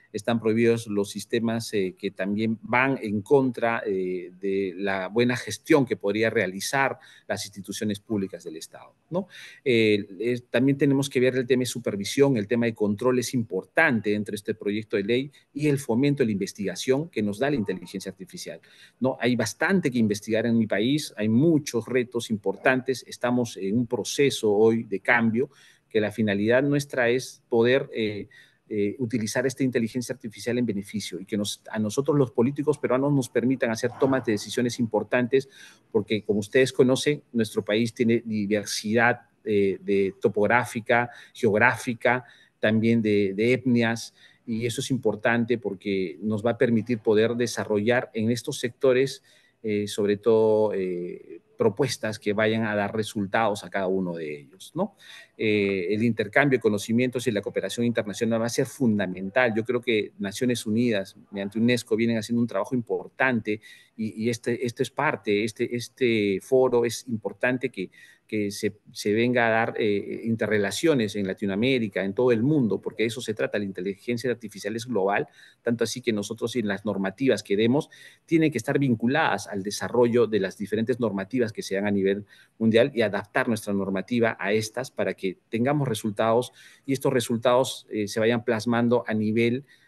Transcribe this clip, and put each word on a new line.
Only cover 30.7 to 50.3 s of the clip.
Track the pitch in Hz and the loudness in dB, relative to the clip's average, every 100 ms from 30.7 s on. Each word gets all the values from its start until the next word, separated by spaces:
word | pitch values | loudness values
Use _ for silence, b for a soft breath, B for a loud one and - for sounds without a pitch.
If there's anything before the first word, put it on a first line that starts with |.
| 101 98 107 - 87 | -4 -6 -8 -8 -10
y | 98 | -6
que | 101 | -4
nos, | 104 - - | -4 -8 -8
a | 113 | -4
nosotros | 107 139 143 147 | -2 -2 2 2
los | 123 | 2
políticos | - 240 143 147 143 | 2 0 2 -2 -2
peruanos | 120 127 143 | 0 0 2
nos | 139 120 | 0 0
permitan | 120 120 131 120 | 0 0 2 0
hacer | 113 120 - | -2 -4 0
tomas | 135 131 117 | 2 2 0
de | |
decisiones | 104 107 123 123 - | -2 -2 -2 -2 0
importantes, | 113 104 107 127 120 135 - B B B _ | 0 0 0 0 2 0 0 B B B _
porque | 113 101 107 | -2 0 -2
como | - 104 | 0 -2
ustedes | 104 131 131 | 0 2 2
conocen, | - 127 127 151 147 - | 4 4 4 0 -2 -4
nuestro | 117 107 110 | -2 -2 -2
país | 101 107 117 | 0 0 0
tiene | - 113 117 117 | 0 2 2 0
diversidad, | 107 101 104 101 - 107 117 120 123 - _ | -4 0 -2 -2 -6 -2 2 2 0 -8 _
eh, | 107 101 98 92 | -2 2 2 0
de | 92 98 98 - | -2 0 0 0
topográfica, | 120 101 101 120 120 120 110 120 120 B B | -2 2 2 2 0 -4 0 0 0 B B
geográfica, | - 113 104 120 113 - 113 120 127 B B B _ | -2 0 4 4 2 -4 -2 0 0 B B B _
también | 107 110 113 117 | 0 2 4 2
de, | 107 104 98 98 | 4 2 2 0
de | 117 | 2
etnias, | 123 131 120 113 117 - b b b - | 2 2 2 2 -2 -8 b b b -8
y | 113 120 | -4 -4
eso | 113 | -4
es | - | -4
importante | 123 110 104 120 117 117 117 | -2 0 0 0 0 0 -2
porque | 104 95 104 95 92 - | -2 -6 -4 -2 -4 -6
nos | 107 107 | -4 -2
va | 117 | -2
a | 117 | 0
permitir | 123 117 104 117 | 2 0 0 -2
poder | 113 107 113 120 | 2 2 2 0
desarrollar | 120 - 104 104 107 120 - | -4 -4 -2 0 2 0 -2
en | 113 110 | -2 -2
estos | 120 - 139 | -2 -4 -6
sectores, | 120 - 135 127 139 - b b b b | -8 0 2 4 2 -4 b b b b
eh, | 110 104 104 | -4 -2 -2
sobre | - 101 101 | 0 0 2
todo... | 117 | 4